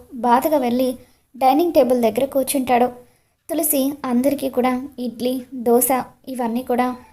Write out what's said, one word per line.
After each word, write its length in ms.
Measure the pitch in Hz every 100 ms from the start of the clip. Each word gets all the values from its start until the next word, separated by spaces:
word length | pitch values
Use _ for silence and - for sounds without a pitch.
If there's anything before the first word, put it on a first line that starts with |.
| -
బాధగా 440 | 262 233 247 320 302
వెళ్ళి 400 | 247 240 254 247 - _ _ 247
డైనింగ్ 360 | 262 285 349
టేబుల్ 300 | 311 247 247
దగ్గర 220 | 226 220
కూర్చుంటాడు. 600 | 269 269 262 277 247 240 247 - - _ _ _ -
తులసి 420 | 320 320 285 269 294
అందరికీ 440 | 262 240 269 - 262
కూడా 340 | 247 247 254 277 -
ఇడ్లీ, 440 | 247 226 247 262 -
దోశ 340 | 262 226 233 254 254 - - -
ఇవన్నీ 340 | 247 233 233
కూడా 340 | 254 240 254 247 -